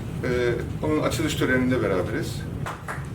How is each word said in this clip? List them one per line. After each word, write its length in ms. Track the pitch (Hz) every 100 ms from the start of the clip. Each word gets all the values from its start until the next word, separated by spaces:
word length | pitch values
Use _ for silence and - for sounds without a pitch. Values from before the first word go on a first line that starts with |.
| - -
Ee, 640 | 127 123 120 113 - - 151
onun 140 | 151
açılış 360 | - - 151 -
töreninde 480 | 135 127 127 123
beraberiz. 520 | 98 92 95 139 170 - - - - - - - -